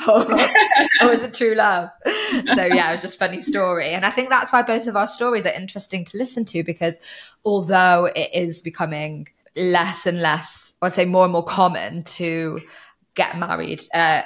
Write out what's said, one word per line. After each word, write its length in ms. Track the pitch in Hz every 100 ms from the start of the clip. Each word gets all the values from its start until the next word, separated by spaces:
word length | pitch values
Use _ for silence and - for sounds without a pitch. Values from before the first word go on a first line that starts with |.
<laughs> 40 | -
Or, 140 | 214 - - - 427 427 294 294 -
or 80 | 240
was 140 | 226
it 100 | 240
true 220 | - 233
love? 340 | 220 208 180 175 - - 427 415 262 -
So 120 | - 180
yeah, 240 | 180 165
it 20 |
was 100 | 175
just 140 | 180 -
a 20 |
funny 220 | 185 180
story. 520 | - 202 185 175 147
And 120 | 175
I 60 | 196
think 180 | 254 254
that's 240 | 254 247
why 100 | 247
both 240 | 240 226 233
of 100 | 202
our 100 | 208
stories 400 | - 240 226 180
are 60 |
interesting 520 | - 185 196 - 190
to 140 | 170 202
listen 260 | 254 240 220
to, 160 | 170
because 360 | 165 165 170 170 - - - _
although 680 | 214 202 175 190 180 175 175
it 160 | - 151
is 260 | 180 175 160
becoming 680 | 165 - 160 151 151 151 151 _ _ 156
less 480 | 180 175 170 180
and 160 | 180 170
less, 540 | 160 156 - - - -
I'd 100 | 180
say 140 | 185 180
more 180 | 185
and 80 | 180
more 120 | 170
common 600 | 170 - 180 135 98 170
to 560 | 160 - 170 165 160 160 - - - _ _
get 240 | - - 170
married, 420 | 175 85 82 156 -
uh, 280 | 165 165 151